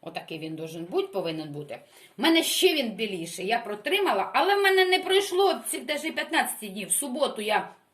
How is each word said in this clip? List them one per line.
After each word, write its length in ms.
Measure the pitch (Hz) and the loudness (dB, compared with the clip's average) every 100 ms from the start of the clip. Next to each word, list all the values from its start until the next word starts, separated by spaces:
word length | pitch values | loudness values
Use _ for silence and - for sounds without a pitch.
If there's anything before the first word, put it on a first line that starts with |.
отакий 380 | - 165 - 160 | -12 -12 -10 -10
він 180 | 156 156 | -8 -8
должен 280 | 160 165 | -10 -10
бути, 240 | 170 311 381 | -4 -4 -2
повинен 400 | 196 165 160 147 | -4 -4 -6 -8
бути. 300 | 143 143 117 - - - - | -10 -12 -14 -16 -20 -20 -2
В 60 | |
мене 200 | 285 330 | 4 4
ще 320 | 320 - 359 | 2 2 2
він 160 | 311 240 | 2 -2
біліший, 560 | 185 220 185 165 - 185 | -2 -4 -4 -8 -6 -2
я 120 | 233 | -2
протримала, 720 | 214 208 - 392 370 208 180 | -2 -8 0 0 2 0 0
але 220 | 247 349 403 | 2 4 4
в 60 | |
мене 220 | 392 381 | 6 6
не 140 | 370 370 | 6 4
пройшло 640 | 370 381 403 359 381 320 - | 4 2 4 4 4 2 -4
цих 160 | - | -8
даже 260 | 247 294 311 | -4 -4 -4
п'ятнадцяти 580 | 302 302 320 226 - 214 | -6 -2 0 0 -4 -10
днів. 200 | 190 180 | -10 -2
В 40 | |
суботу 500 | - 285 254 262 - | -2 -2 -2 -2 -2
я 260 | 214 208 180 - _ | 0 0 0 -12 _